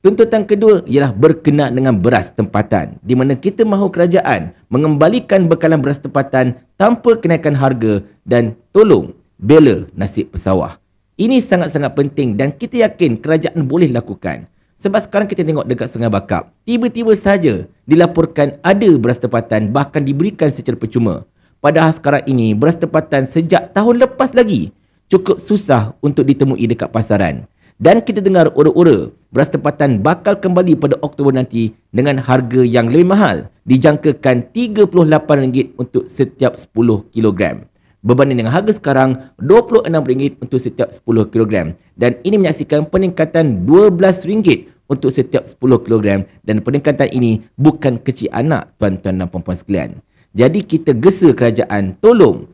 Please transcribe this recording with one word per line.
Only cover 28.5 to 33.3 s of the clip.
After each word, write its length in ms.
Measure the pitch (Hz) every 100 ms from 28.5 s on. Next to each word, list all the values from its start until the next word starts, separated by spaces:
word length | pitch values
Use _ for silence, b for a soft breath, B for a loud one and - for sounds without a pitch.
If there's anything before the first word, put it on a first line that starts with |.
ura-ura 560 | - 151 - 170 110 78 - _
beras 160 | 120 151
tempatan 480 | 151 143 143 143 113
bakal 400 | 107 180 - 196
kembali 400 | 190 180 180 151
pada 160 | 139 -
Oktober 320 | 147 - 139
nanti 400 | 131 123 113 113 - _
dengan 320 | - 143 135
harga 400 | 131 127 123 127
yang 240 | 123 120 117
lebih 240 | 139 175
mahal, 400 | 202 185